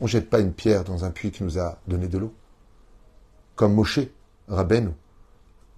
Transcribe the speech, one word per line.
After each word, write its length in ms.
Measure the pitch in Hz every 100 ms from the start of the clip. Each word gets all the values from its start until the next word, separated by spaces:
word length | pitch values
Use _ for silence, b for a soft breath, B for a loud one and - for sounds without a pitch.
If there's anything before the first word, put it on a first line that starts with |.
On 40 | 113
jette 220 | 113 -
pas 120 | 113
une 120 | 95
pierre 320 | - 113 101
dans 220 | 90 90 90
un 40 |
puits 200 | - 104
qui 120 | -
nous 160 | 92 87
a 200 | 85 80 90
donné 200 | 90 90
de 100 | 95
l'eau. 160 | 113 - - _ _ - _ - - - - _ _ -
Comme 180 | 107
Moshe 260 | 107 104 147 135 - _ _ -
Rabbeinu, 420 | 95 90 117 101 78 _ - - - _ - -